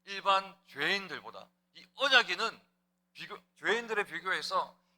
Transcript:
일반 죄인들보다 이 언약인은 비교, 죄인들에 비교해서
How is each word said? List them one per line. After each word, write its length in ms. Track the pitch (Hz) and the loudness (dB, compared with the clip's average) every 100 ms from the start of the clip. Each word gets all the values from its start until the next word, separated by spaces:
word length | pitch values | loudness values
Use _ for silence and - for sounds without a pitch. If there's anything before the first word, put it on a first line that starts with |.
일반 520 | - 196 190 190 190 - _ | -12 -4 2 2 2 -10 _
죄인들보다 800 | 131 151 196 190 135 107 98 104 _ _ | -4 0 0 -2 -12 -12 -16 -18 _ _
이 120 | - - - | -20 -20 -2
언약인은 720 | 269 262 202 180 220 147 _ _ _ _ _ | 4 6 6 2 -2 -6 _ _ _ _ _
비교, 240 | - 165 208 _ _ | -18 -14 -16 _ _
죄인들에 460 | 160 220 233 214 | 0 0 0 -2
비교해서 720 | 190 165 185 175 147 185 143 - _ | -2 -4 -2 -2 0 -2 -2 -6 _